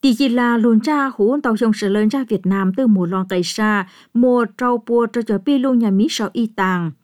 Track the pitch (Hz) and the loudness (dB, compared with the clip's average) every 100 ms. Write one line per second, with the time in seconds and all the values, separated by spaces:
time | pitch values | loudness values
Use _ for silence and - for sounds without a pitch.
0 | 277 233 277 240 240 233 226 220 254 302 | 2 2 0 2 2 2 4 2 2 -2
1 | 269 247 208 285 262 214 233 208 208 202 | -2 0 0 0 -2 0 0 0 0 0
2 | 214 269 254 196 185 196 190 190 262 202 | 0 -2 -4 -4 -2 0 -2 0 2 2
3 | 175 190 190 185 175 - 214 208 190 - | 0 -4 -2 -4 -4 -2 -2 -2 -4 -12
4 | _ 233 247 247 220 - 247 247 233 240 | _ 0 2 2 0 -4 -2 -2 0 -2
5 | 233 240 226 202 196 285 262 254 226 190 | 0 -4 -4 -4 0 0 2 0 2 0
6 | 247 - 208 - 226 - 185 185 170 147 | 0 -2 -6 -4 -6 -2 -2 -2 -4 -8